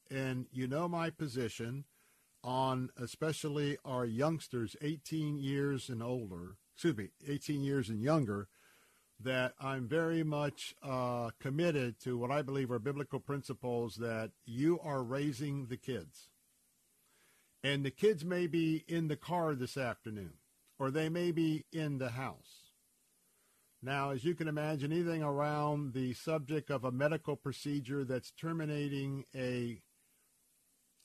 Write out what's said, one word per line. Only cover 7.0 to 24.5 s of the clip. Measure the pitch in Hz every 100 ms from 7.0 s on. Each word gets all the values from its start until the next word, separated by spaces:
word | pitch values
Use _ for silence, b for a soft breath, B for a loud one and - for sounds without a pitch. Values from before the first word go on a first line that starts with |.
| 95 - 143
eighteen | 143 - 147
years | 139 139 110
and | 110
younger, | 123 160 120 101 101 b b b b b b b
that | 117 131 127 -
I'm | 135 135 120
very | 156 165 165
much, | 156 147 147 139 - -
uh, | 143 127 123 120 117 -
committed | 139 139 175 147 123 110
to | 127 123
what | 123
I | 143
believe | 151 139 127
are | 120
biblical | 117 143 143 135
principles, | - 143 - 127 123 120 120 101
that | 117 113 110 -
you | - 117 151 170
are | 160 135
raising | 120 135 147 117 147 143 123
the | 123
kids. | - 120 78 - - _ _ _ _ _ _ b b b b b b b
And | 135 139 139
the |
kids | - 208 190 165
may | 180 175
be | 165 160 160 -
in | 165 160
the | 147
car | - 175 160 139
this | 123 135
afternoon, | 127 110 - 107 90 76 _ _ _ -
or | 135
they | 147 160
may | 170 175
be | 165 160 156 -
in | 165 151 139
the | 127
house. | 120 131 71 - - - _ _ _ _ _ b b b b b b
Now, | 123 139 139
as | 135 139
you | 165
can |
imagine, | 160